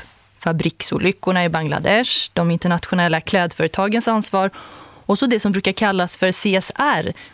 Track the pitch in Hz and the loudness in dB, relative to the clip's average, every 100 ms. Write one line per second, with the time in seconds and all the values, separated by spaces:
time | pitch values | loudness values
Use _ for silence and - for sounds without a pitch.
0 | - _ _ - 170 165 165 - - 156 | -12 _ _ -8 -2 0 -2 -2 -4 0
1 | 180 196 - 185 175 160 156 147 156 208 | -2 -2 0 0 2 0 -2 -2 2 2
2 | 247 - - - 170 170 180 170 - 180 | 2 -2 -2 0 0 2 0 0 0 0
3 | 175 160 - 190 175 - 165 - 196 233 | 2 0 0 0 0 0 -2 0 0 0
4 | 233 220 208 196 190 - - - - - | 0 0 0 0 -2 -4 -20 -20 -20 -10
5 | - 202 269 220 202 196 190 190 214 190 | -2 0 2 2 0 0 -2 0 0 0
6 | 180 - 185 185 208 190 - - 285 202 | -2 0 0 2 2 2 0 0 0 0
7 | - - - | -2 -8 -14